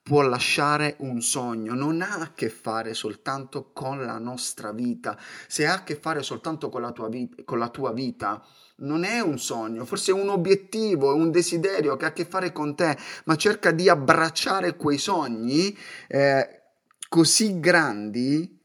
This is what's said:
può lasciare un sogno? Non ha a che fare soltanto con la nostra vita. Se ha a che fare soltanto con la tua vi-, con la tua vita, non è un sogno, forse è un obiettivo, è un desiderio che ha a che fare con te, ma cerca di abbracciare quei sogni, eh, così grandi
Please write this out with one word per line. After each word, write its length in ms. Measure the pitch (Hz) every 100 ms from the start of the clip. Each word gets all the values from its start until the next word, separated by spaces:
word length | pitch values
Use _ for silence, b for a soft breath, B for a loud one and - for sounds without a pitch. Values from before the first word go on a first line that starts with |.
può 180 | - 143
lasciare 760 | 135 123 - - 147 147 147 -
un 220 | 135 120
sogno? 520 | 117 135 120 113 110
Non 280 | 123 147 165
ha 140 | 190 196
a 160 | 156
che 160 | - 113
fare 440 | - 117 113 113
soltanto 800 | 110 107 101 - 135 131 143 -
con 340 | - 135 139 120
la 120 | 110
nostra 520 | 117 127 - - 110
vita. 460 | 107 123 117 110 104 B B B
Se 180 | - 151
ha 100 | 185
a 80 |
che 120 | - 147
fare 260 | 160 151
soltanto 480 | - 117 165 156 139
con 120 | 123
la 100 | 120
tua 160 | 120 110
vi-, 360 | 123 120 - -
con 140 | 123
la 100 | 120
tua 240 | - 131
vita, 520 | 113 127 - 104 107 b b b _
non 280 | 139 160 190
è 160 | 240
un 180 | 190 131
sogno, 460 | - 123 113 113 123
forse 260 | 190 -
è 20 |
un 160 | 190 196
obiettivo, 800 | 190 175 196 - 220 214 165 139
è 40 | 147
un 160 | 165
desiderio 640 | 170 165 170 190 170 147 131
che 100 | 160
ha 40 |
a 40 |
che 120 | 156 170
fare 260 | 190 180
con 240 | - 147 143
te, 220 | 165 139 B B
ma 120 | - 156
cerca 340 | 208 214 180
di 160 | 165 185
abbracciare 880 | 156 131 156 160 - - 190 180 -
quei 220 | 147 143
sogni, 800 | 208 180 131 113 117 147 196 202 B B B
eh, 560 | 135 139 135 120 - _ _ _ _ -
così 520 | 165 156 - 220 185
grandi 920 | 160 175 143 104 107 113 131 151 180 -